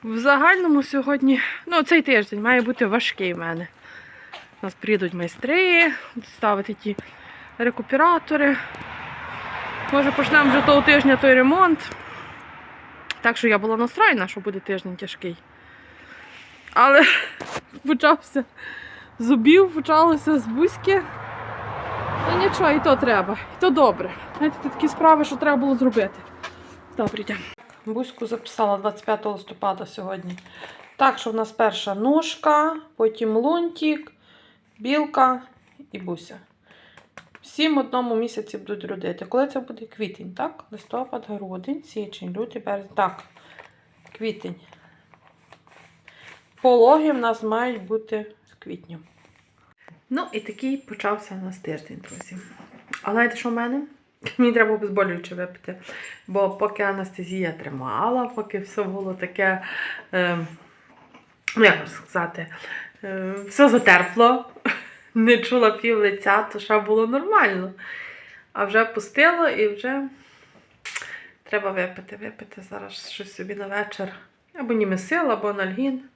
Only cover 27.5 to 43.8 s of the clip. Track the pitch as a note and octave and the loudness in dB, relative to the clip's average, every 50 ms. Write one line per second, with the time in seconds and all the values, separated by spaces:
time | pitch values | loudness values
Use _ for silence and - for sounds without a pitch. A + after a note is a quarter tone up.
27.5 | - _ - - - - - G#3+ A3 A#3 B3+ B3 - - A#3+ A3 A#3 A3+ A#3 - | -18 _ -20 -20 -20 -16 -10 -8 -6 -6 -6 -8 -8 -10 -8 -6 -6 -8 -8 -12
28.5 | - - A3 G#3 G3+ G3 G3 G#3+ G#3 G#3 - - G#3+ G#3 G#3+ G#3+ G3+ F#3+ G3 - | -4 -2 0 0 0 0 -2 -4 -6 -4 -4 -4 -4 -2 -2 -6 -8 -8 -10 -16
29.5 | - - - G3+ F#3+ F#3 - F3+ - - G3 F#3 F#3+ F#3 F3 F3+ F3+ F3+ - - | -12 -6 -4 -4 -4 -4 -8 -14 -12 -12 -10 -10 -10 -10 -10 -12 -14 -14 -16 -20
30.5 | - - - - - - - - - _ C#4 C4+ C4 - - A#3 A3 A3 A3 G#3+ | -20 -20 -18 -18 -20 -20 -20 -20 -2 _ 2 2 2 0 -6 -6 -4 -4 -4 -6
31.5 | - - A#3 A3 F#3+ - - G#3 G3 G3 G#3+ C4 C#4+ D#4+ D#4 D#4 - - - D#4 | -2 0 0 0 2 -2 -6 -6 -4 -2 2 2 2 2 2 0 -8 -2 0 2
32.5 | D4+ D4 D4+ D#4+ D#4+ D#4 - - _ _ A3+ A3 A3 - A#3 A3 G#3+ A3 A#3+ C#4 | 4 4 4 2 -2 -4 -10 -16 _ _ 0 0 0 0 -2 0 0 0 2 2
33.5 | E4 F4 E4+ E4+ E4+ - D#4 D#4 D4+ D4 D4+ - _ _ _ _ _ _ _ _ | 0 0 -2 -4 -4 -2 -2 0 0 -2 -4 -14 _ _ _ _ _ _ _ _
34.5 | _ _ _ _ _ _ G#3+ B3 C#4 D4+ D4+ D4 D4+ - C4 B3+ B3+ B3 B3+ - | _ _ _ _ _ _ -4 -2 0 0 0 0 2 2 2 4 2 -2 -6 -14
35.5 | _ _ _ _ _ _ C#4 _ - G3 F#3 F3+ F3 E3 - - - - _ _ | _ _ _ _ _ _ -20 _ -16 -14 -10 -8 -10 -10 -10 -18 -20 -20 _ _
36.5 | _ _ _ _ - _ _ - _ - _ _ _ - - _ _ - _ - | _ _ _ _ -20 _ _ -20 _ -20 _ _ _ -20 -20 _ _ -20 _ -20
37.5 | - - D4+ D#4+ D#4 C#4+ B3+ - - B3+ B3 A#3+ A#3 A3 A#3 A#3 - - G#3+ - | -4 -2 0 2 2 0 0 0 -2 -4 -2 0 -2 -2 -2 -4 -6 -10 -12 -10
38.5 | - G#3+ G3 - G#3 G3+ - F3 F#3+ F#3 F3+ F3+ F3 F3+ F#3+ F3+ - B3 C4+ C#4+ | -12 -14 -10 -10 -10 -10 -8 -10 -10 -8 -6 -8 -8 -8 -10 -4 -2 -2 -2 0
39.5 | C#4 C4+ B3 - A#3 A3 A3+ A3 - - G#3+ F#3+ F#3+ - - F#3 F3+ - C4+ D#4+ | -4 -10 -10 -10 -16 -16 -16 -20 -10 -10 -10 -10 -8 -12 -16 -16 -10 -8 -8 -8
40.5 | D#4+ - - _ A3 G#3 - _ - A#3+ C4 B3+ - B3 A#3+ - G#3+ G3+ G3 F#3+ | -8 -12 -20 _ -20 -20 -16 _ -8 -8 -8 -8 -10 -12 -10 -10 -12 -12 -12 -12
41.5 | F#3 F3+ F#3 - C#4 D4+ - - - A3 G#3 - - - - F3+ F3+ G3 A3+ A#3 | -12 -12 -8 -8 -8 -8 -10 -14 -12 -12 -10 -10 -12 -14 -12 -12 -8 -8 -8 -8
42.5 | - A#3 - - G3+ G3+ G3 - - - G3+ F#3 - - - _ _ - _ - | -10 -12 -8 -6 -6 -6 -8 -10 -2 -2 -2 -2 -2 -6 -20 _ _ -20 _ -20
43.5 | - - - - _ _ | -20 -20 -20 -20 _ _